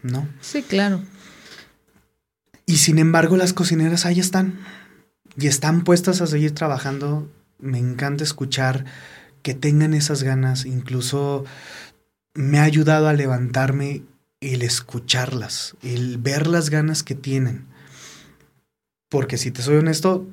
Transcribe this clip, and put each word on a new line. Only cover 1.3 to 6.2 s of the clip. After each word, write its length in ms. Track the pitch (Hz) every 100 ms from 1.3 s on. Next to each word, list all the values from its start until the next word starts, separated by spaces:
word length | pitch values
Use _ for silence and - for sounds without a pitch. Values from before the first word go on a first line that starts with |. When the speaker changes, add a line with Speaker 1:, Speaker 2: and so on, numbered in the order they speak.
| - - - - _ _ _ _ _ _ _ _ _ -
Speaker 1:
Y 120 | 156
sin 220 | - 156
embargo, 380 | 160 165 160 185
las 160 | 180
cocineras 520 | 185 175 165 160 170 175
ahí 140 | 175
están, 400 | 185 185 190 - - - - _ _ _ _ -
y 100 | 143
están 360 | 139 151 170
puestas 380 | 175 175 180 185